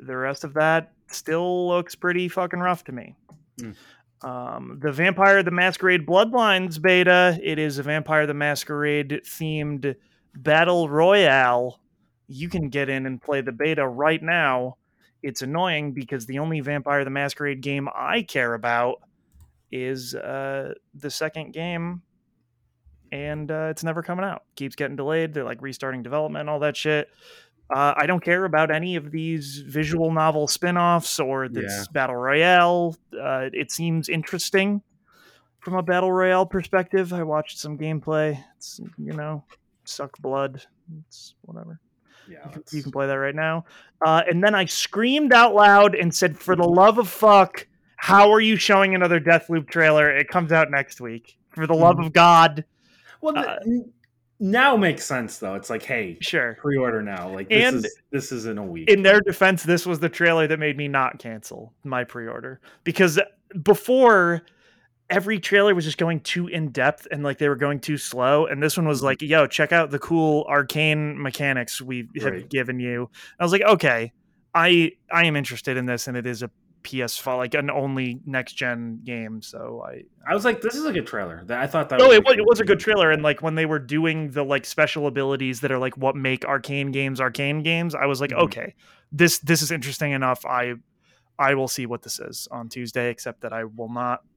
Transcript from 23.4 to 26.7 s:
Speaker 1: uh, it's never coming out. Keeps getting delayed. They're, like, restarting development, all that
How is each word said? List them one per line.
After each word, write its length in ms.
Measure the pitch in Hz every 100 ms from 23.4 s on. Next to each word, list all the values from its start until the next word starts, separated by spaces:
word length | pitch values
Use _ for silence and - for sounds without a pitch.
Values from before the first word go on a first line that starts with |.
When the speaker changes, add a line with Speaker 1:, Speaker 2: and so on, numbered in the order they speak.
| 151
Speaker 1:
uh, 160 | 156 160
it's 120 | 156
never 180 | 165 160
coming 220 | 165 180
out. 200 | 196 - - -
Keeps 200 | 139 -
getting 200 | 139 139
delayed. 380 | 139 160 160
They're, 100 | 151
like, 180 | 120 117
restarting 400 | 135 127 135 127
development, 440 | 120 147 151 151 151
all 120 | 151
that 180 | 147